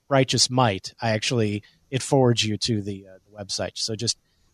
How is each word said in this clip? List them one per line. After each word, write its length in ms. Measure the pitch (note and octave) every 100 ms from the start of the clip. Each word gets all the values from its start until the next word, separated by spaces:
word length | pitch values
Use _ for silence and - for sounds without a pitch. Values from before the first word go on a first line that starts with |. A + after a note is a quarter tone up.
| _
righteous 400 | C3+ C3+ B2+ -
might, 460 | B2+ A#2+ F#2+ - -
I 80 | A#2
actually, 520 | G#2+ - B2 G#2+ G#2 - _ _
it 120 | C3+
forwards 400 | - C#3 B2+ A#2
you 140 | G#2+ G#2
to 240 | - A2
the, 260 | G2+ G2 F#2+
uh, 120 | F#2+ G2+
the 140 | G#2
website. 280 | G2 - F#2
So 200 | - -
just 220 | G#2+ A#2 - _ _ _